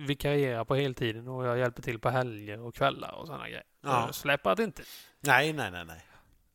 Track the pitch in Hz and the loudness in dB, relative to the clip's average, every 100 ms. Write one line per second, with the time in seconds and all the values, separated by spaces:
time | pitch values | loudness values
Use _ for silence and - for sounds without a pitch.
0 | 139 143 143 147 135 117 113 135 139 123 | -4 -2 2 2 2 0 0 2 2 0
1 | 117 110 123 131 127 120 123 - 127 113 | -2 -4 -6 -4 0 2 0 0 -6 -2
2 | 135 127 123 107 104 107 120 - 139 131 | 0 2 0 -4 -10 -10 -10 0 0 0
3 | - - 160 135 113 113 - _ 143 127 | -8 -10 -12 -10 -10 -12 -14 _ 0 2
4 | 117 143 147 143 196 190 220 - - - | 2 -2 0 2 4 2 2 -4 -16 -18
5 | - _ 143 127 151 151 107 90 82 82 | -20 _ 6 6 6 0 -4 -6 -10 -14
6 | - - _ _ _ | -18 -20 _ _ _